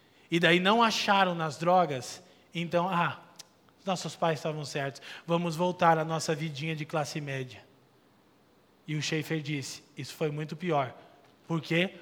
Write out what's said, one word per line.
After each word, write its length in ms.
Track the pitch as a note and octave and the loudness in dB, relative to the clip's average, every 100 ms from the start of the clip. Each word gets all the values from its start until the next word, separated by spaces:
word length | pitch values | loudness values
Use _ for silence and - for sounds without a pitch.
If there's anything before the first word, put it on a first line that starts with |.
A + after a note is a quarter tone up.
| _ _ _ | _ _ _
E 100 | E3+ | 4
daí 200 | E3 F3 | 6 6
não 240 | F#3 A3+ | 6 4
acharam 500 | A3+ G#3 - G3 F#3 | 4 2 2 4 4
nas 240 | E3+ D#3+ B2 | 2 -4 0
drogas, 640 | E3+ F#3 E3 C3 - - - - _ | 4 4 4 -2 -8 -14 -18 -20 _
então, 340 | E3+ E3+ F3 F3+ | -6 -2 0 2
ah, 340 | F3 D#3+ - - - - _ _ _ | 2 0 -2 -14 -20 -20 _ _ _
nossos 340 | G3 F3 D#3+ - | -6 -4 -6 -2
pais 200 | E3+ D3+ | 0 0
estavam 280 | E3 D3+ C#3+ | -4 -6 -6
certos, 360 | D3+ C#3 - - - - | -4 -6 -8 -14 -14 -2
vamos 300 | E3+ F3 D#3+ | 0 0 -2
voltar 420 | F3+ F3+ E3+ D#3+ | -2 4 6 6
à 60 | |
nossa 320 | D#3 D#3+ - D3 | 2 -2 -2 -2
vidinha 400 | D#3+ C3+ D#3+ D#3 | -4 -4 -6 -6
de 100 | D#3 | -4
classe 360 | D#3+ D3 D#3+ | -2 -2 -4
média. 420 | C#3+ C3+ B2+ - - _ _ _ _ _ _ _ _ _ _ _ - | -6 -6 -8 -12 -20 _ _ _ _ _ _ _ _ _ _ _ -6
E 100 | D3+ | -4
o 60 | |
Schaeffer 400 | - D#3+ D3 D#3+ | -2 -2 -2 -4
disse: 400 | C#3+ D3 B2+ - - - | -4 -6 -6 -12 -14 -14
Isso 160 | C3 | -12
foi 160 | - D#3 | -4 -4
muito 280 | D3 D3+ D#3+ | -4 -8 -6
pior. 360 | F3+ D3 B2 - - - _ _ - | 0 0 0 -6 -20 -20 _ _ -4
Por 140 | E3 | -4
quê? 340 | - E3 F#3 - | 0 0 0 -4